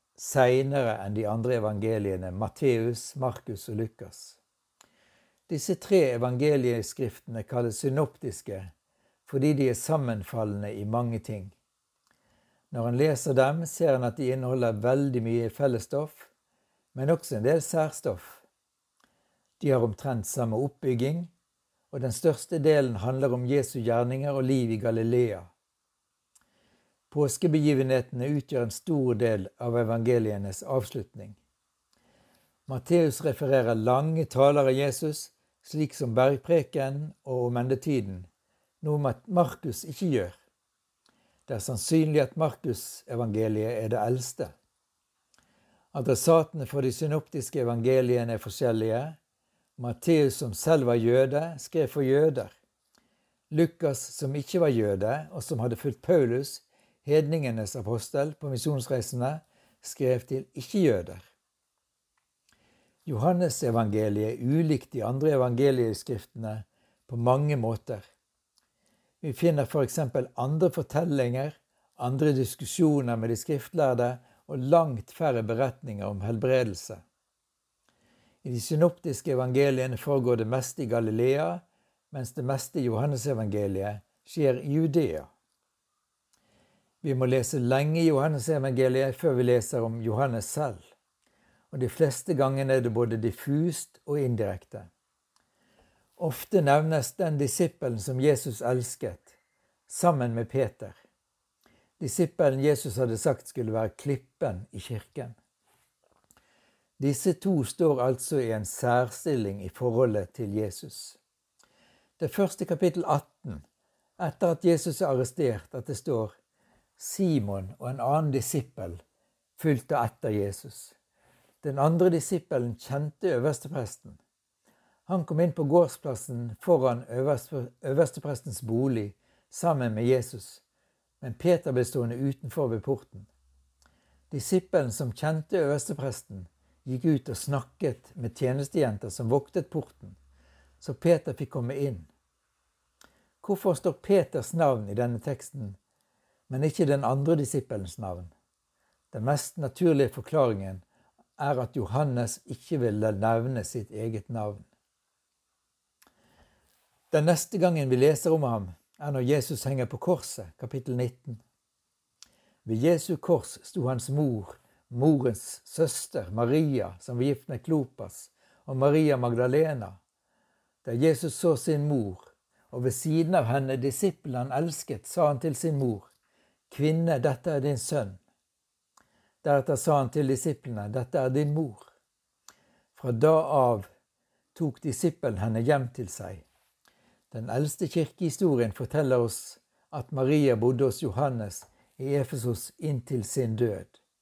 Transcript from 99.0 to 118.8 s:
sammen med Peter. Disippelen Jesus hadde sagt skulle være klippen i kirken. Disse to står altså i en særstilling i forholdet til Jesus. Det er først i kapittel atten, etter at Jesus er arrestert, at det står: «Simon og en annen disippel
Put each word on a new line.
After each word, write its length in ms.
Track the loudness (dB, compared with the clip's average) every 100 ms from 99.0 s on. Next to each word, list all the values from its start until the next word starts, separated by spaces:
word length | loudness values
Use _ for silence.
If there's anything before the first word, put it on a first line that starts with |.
| -10 -10 _ _ _ _ _ _ -16
sammen 440 | 0 2 2 0 -2
med 80 | -2
Peter. 460 | -2 -2 -4 -18 -20 _ _ _ _ _ _ _ _ _ -10
Disippelen 640 | -4 0 0 2 2 4
Jesus 360 | 2 2 0 -2
hadde 160 | 0 0
sagt 300 | 0 -2 -4
skulle 240 | -6 -4
være 220 | -2 -2 -4
klippen 640 | -4 -4 -6 -6 -4 -4 -10
i 80 | -14
kirken. 520 | -10 -10 -10 -14 -14 -14 _ _ _ _ _ _ _ _ _ _ _ _ _ _ _ -4
Disse 320 | 0 0 0 0
to 220 | 2 0 0
står 360 | 2 2 4
altså 360 | 2 0 0 -2
i 100 | 0
en 120 | -2 -4
særstilling 1000 | -2 2 2 2 -4 -2 -2 -2 -4 -10
i 40 |
forholdet 600 | -4 -2 2 2 2 -4 -8
til 160 | -6
Jesus. 640 | -4 -4 -6 -16 -16 -18 -20 _ _ _ _ _ _ _ _ _ -6
Det 120 | -4
er 40 |
først 280 | 0 0 0
i 60 | -4
kapittel 360 | 0 0 0 0
atten, 580 | 0 -2 _ -12 -12 -14 _ _ _ _ -8
etter 320 | -6 0 0
at 120 | 2 4
Jesus 360 | 2 2 -2
er 80 | 0
arrestert, 640 | 0 0 0 -2 -2 -6
at 140 | -12 -8
det 80 | -8
står: 360 | -2 -2 -2 -8 _ _ _ _ _ _
«Simon 760 | -10 0 2 2 0 -4 -8 -10
og 100 | -10
en 100 | -4
annen 300 | 0 2 2
disippel 680 | 0 -2 -4 -6 -8